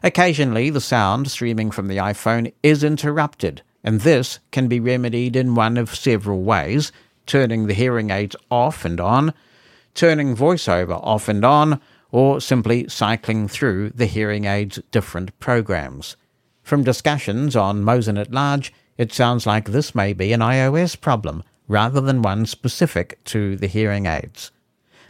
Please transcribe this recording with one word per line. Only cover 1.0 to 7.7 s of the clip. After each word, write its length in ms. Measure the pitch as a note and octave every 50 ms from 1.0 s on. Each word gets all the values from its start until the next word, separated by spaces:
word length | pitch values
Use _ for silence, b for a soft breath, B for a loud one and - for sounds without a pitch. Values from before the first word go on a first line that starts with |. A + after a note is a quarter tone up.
| G#2 F#2+ G2+ B2 C#3 C#3
streaming 420 | - - B2 A#2+ A#2 A2 G#2+ G#2+
from 160 | G#2 - G2 G2
the 100 | F#2+ G2
iPhone 540 | F#2+ G2+ G2+ - - A2+ A2+ A#2 A#2 A#2 - _ -
is 200 | D3+ D#3 C#3+ C#3+
interrupted, 800 | D3+ D#3 D3 - D3 D3 D#3 D3+ D3 - - - F2+ C#2+ C#2+ - _ _ _ -
and 180 | A2 A2 G#2+
this 380 | G#2+ D#3 D#3 B2+ B2+ - - - _ _
can 160 | - C3+ C3 A#2+
be 120 | B2 A#2+
remedied 560 | A2+ B2 B2+ B2+ B2 A#2+ A#2 A#2+ B2 B2 A#2+
in 200 | C3 B2+ B2+ A#2+
one 220 | A#2 A2 A2+ A#2 A#2+
of 180 | A#2 G#2+ -
several 460 | - - C#3 A#2+ G#2 G2 G#2 G2+ F#2
ways, 500 | F#2 G#2 A2 F#2 C#2+ D2+ G#2+ C#3+ D3+ b b b b b b b _
turning 420 | - - C#3 C3+ A#2 A2+ A2+ A2
the 60 | G#2